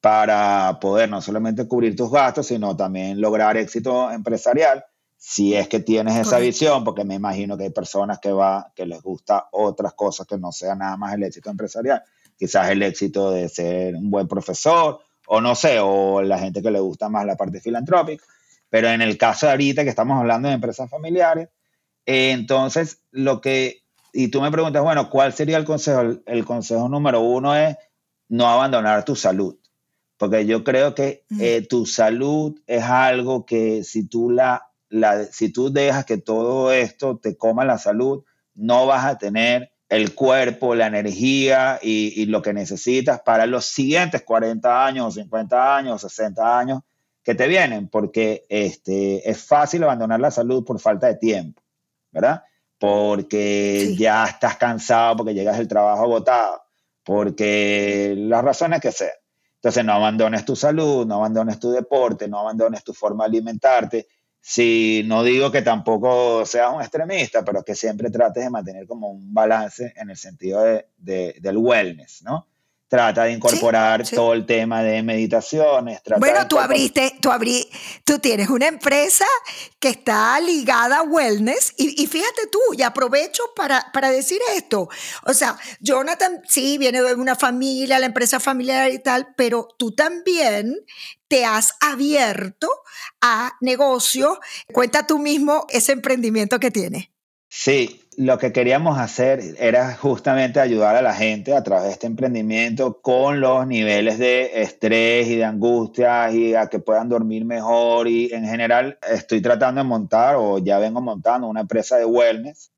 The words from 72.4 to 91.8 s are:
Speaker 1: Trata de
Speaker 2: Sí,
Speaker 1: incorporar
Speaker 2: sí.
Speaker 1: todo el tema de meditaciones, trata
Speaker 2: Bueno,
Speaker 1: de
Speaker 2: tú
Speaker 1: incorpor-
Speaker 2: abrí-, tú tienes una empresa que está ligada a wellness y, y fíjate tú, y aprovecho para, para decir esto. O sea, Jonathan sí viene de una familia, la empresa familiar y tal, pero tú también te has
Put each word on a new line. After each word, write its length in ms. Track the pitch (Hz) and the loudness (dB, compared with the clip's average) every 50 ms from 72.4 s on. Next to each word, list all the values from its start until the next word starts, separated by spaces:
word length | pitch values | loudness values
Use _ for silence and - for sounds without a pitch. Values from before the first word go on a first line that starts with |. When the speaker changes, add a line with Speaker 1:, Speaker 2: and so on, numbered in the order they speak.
| - _ _ _ _ _ _ _ _ | -8 _ _ _ _ _ _ _ _
Speaker 1:
Trata 380 | _ - 123 117 110 101 113 117 | _ 2 2 2 2 2 2 0
de 60 | 117 | 0
Speaker 2:
Sí, 60 | 117 | -2
Speaker 1:
incorporar 720 | 113 110 120 113 110 110 117 113 110 110 110 113 113 120 | 0 0 0 0 2 0 2 2 4 4 2 2 0 -2
Speaker 2:
sí. 80 | - - | -2 -2
Speaker 1:
todo 200 | 120 117 117 117 | 0 2 2 2
el 100 | 117 107 | 0 0
tema 380 | - 120 113 113 113 113 113 113 | 0 0 0 0 -2 -2 0 0
de 200 | 110 110 110 110 | 0 0 0 -2
meditaciones, 1000 | 113 113 110 110 101 113 113 - - - 156 151 151 143 131 120 120 110 - _ | -2 -2 -2 -2 0 0 -2 -2 -2 -2 2 2 4 4 2 0 -4 -12 -12 _
trata 180 | - 214 214 | -2 0 2
Speaker 2:
Bueno, 200 | 240 277 - 403 | 4 4 4 2
Speaker 1:
de 40 | 392 | 2
Speaker 2:
tú 120 | 403 311 | 2 2
Speaker 1:
incorpor- 760 | 294 262 254 269 269 269 247 - 285 262 262 262 269 - 277 240 | 2 2 2 2 2 0 0 0 0 0 0 -2 -2 0 0 0
Speaker 2:
abrí-, 320 | 247 226 233 247 247 - - - - - - - - _ | 0 0 -2 -2 -2 -4 -6 -12 -18 -16 -16 -18 -6 _
tú 140 | - 294 285 | 0 0 2
tienes 300 | - 262 226 202 196 190 | 2 0 2 2 0 0
una 180 | 269 240 269 311 | 0 2 2 0
empresa 560 | 320 - - 294 269 285 294 370 - - 392 415 539 480 - - - - - - _ _ | 0 0 -2 0 2 2 2 2 2 2 4 2 2 0 -2 -8 -16 -16 -16 -18 _ _
que 80 | - 269 | -2 -2
está 500 | 233 - _ - 214 208 214 226 254 294 | -2 -2 _ 0 2 2 2 2 2 2
ligada 600 | 339 339 349 302 254 214 254 233 233 247 269 302 | 2 0 0 0 0 2 2 2 4 2 2 2
a 40 | 330 | 2
wellness 720 | 302 302 330 285 233 208 208 214 233 285 494 - - - | 2 2 2 2 2 2 2 0 0 0 0 0 -2 0
y, 240 | - 269 294 285 285 294 | 0 -2 0 0 -2 -4
y 20 | |
fíjate 400 | 302 - 320 381 466 466 - 440 427 - | -2 -2 -2 -2 -2 -2 -4 -6 -2 0
tú, 60 | 403 508 466 - | 2 2 2 2
y 60 | 233 262 | 2 -2
aprovecho 600 | 233 233 277 262 247 254 285 311 415 - - 466 466 - | -2 0 -2 -2 2 2 0 0 0 -4 -6 -6 -6 -6
para, 300 | - 359 285 277 254 - - - | -6 -2 0 0 0 0 -2 -4
para 180 | 269 269 269 | 0 0 2
decir 280 | 262 262 277 - 359 403 494 480 415 | 0 0 0 -2 -2 -2 -2 -2 -2
esto. 340 | 370 - - 226 208 180 165 - - - - - - - | -4 -2 -2 -4 -4 -4 -6 -10 -14 -12 -12 -14 -8 -2
O 80 | - 269 | 0 0
sea, 240 | 254 294 247 214 - - - - - | 2 2 0 -2 -6 -12 -18 -18 -8
Jonathan 640 | - 220 277 254 269 311 339 - 381 370 359 320 - | -2 0 0 0 2 -2 -2 0 0 -2 -2 -6 -4
sí 320 | - - 285 262 277 285 285 | -2 -2 0 2 0 0 2
viene 240 | 277 254 240 254 254 | 2 2 2 2 2
de 120 | 254 247 | 2 2
una 200 | 240 262 262 254 | 0 0 -2 0
familia, 640 | 247 - 254 247 247 262 269 269 262 269 254 269 262 | 2 2 0 0 0 -2 -2 -2 -2 0 2 2 2
la 80 | 262 | 2
empresa 320 | 254 214 262 240 233 - - | 0 0 0 0 0 0 0
familiar 540 | - 269 269 254 247 254 262 262 269 262 262 | 0 -2 -2 -2 -2 -2 0 2 2 0 0
y 80 | 262 | 0
tal, 280 | - 269 247 254 269 - - | -2 0 0 0 -2 -6 -2
pero 320 | - 254 233 233 233 233 - - | 0 0 0 0 -2 -4 -6 -8
tú 160 | _ 247 226 214 | _ -6 -6 0
también 840 | - 302 320 349 349 349 381 359 339 302 240 208 208 208 226 277 403 - _ - - - - - _ _ | 0 0 0 0 -2 -2 0 0 2 2 2 2 0 -2 -4 -6 -6 -10 _ -20 -20 -20 -20 -20 _ _
te 180 | _ 294 262 240 | _ 2 2 2
has 260 | 226 220 220 220 - - _ | 2 2 2 0 0 0 _